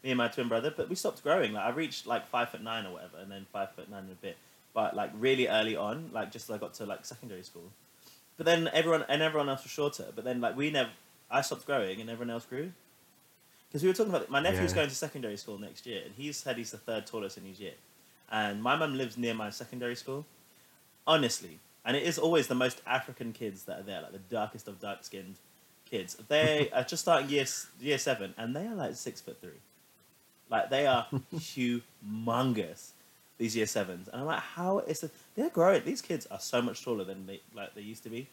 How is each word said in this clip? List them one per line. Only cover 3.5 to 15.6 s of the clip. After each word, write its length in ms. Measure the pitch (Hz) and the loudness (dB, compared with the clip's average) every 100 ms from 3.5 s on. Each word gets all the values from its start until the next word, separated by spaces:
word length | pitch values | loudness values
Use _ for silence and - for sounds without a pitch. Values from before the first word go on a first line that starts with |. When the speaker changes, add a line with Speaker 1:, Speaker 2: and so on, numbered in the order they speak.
Speaker 1:
five 200 | 101 98 | -4 -4
foot 180 | - 92 | -6 -12
nine 140 | 98 | -12
and 80 | 95 | -12
a 40 | 92 | -12
bit. 220 | 98 82 - - _ | -12 -12 -20 -20 _
But, 240 | 110 107 - | 0 0 0
like, 140 | 101 | -4
really 340 | 107 127 131 123 | 2 2 4 4
early 280 | 110 110 107 | 4 4 0
on, 340 | 104 135 160 | -2 -4 -6
like, 200 | 113 101 | -6 -6
just 160 | 117 - | -8 -8
as 80 | 107 | -6
I 20 | |
got 140 | 101 | -8
to, 120 | - 104 | -8 -8
like, 180 | 92 | -8
secondary 380 | - 123 120 92 | -10 -14 -12 -12
school. 280 | 92 85 85 107 _ _ - - _ - | -14 -16 -18 -20 _ _ -20 -20 _ 0
But 80 | 160 | 4
then 220 | 170 165 | 6 6
everyone, 320 | 160 165 160 - | 4 6 4 4
and 100 | 147 | 2
everyone 300 | 156 156 143 | 4 4 2
else 120 | 135 | -2
was 80 | - | -6
shorter. 400 | - 147 - - | 0 0 0 -10
But 100 | 107 | -6
then, 160 | 120 123 | -2 0
like, 160 | 120 123 | 0 2
we 140 | 151 | 0
nev-, 180 | 147 117 - - _ _ | 2 0 -4 -20 _ _
I 120 | 131 | 0
stopped 240 | 135 151 - | 0 -4 0
growing 340 | 135 95 98 | 0 0 -4
and 80 | 113 | -6
everyone 220 | 117 120 | -6 -4
else 160 | 117 - | -6 -6
grew. 260 | 127 175 175 _ _ _ _ _ _ _ _ _ | -6 -6 -10 _ _ _ _ _ _ _ _ _
'Cause 120 | 147 | 2
we 60 | 180 | 4
were 60 | |
talking 180 | 185 214 | 4 2
about, 140 | 170 - | 2 2
my 100 | 139 | 2
nephew's 300 | 170 185 175 | 4 4 4
Speaker 2:
Yeah. 60 | 170 | 4
Speaker 1:
going 120 | 147 | 2
to 60 | |
secondary 420 | 131 151 143 117 104 | -2 -6 -6 -6 -6
school 220 | - | -10
next 280 | 101 | -12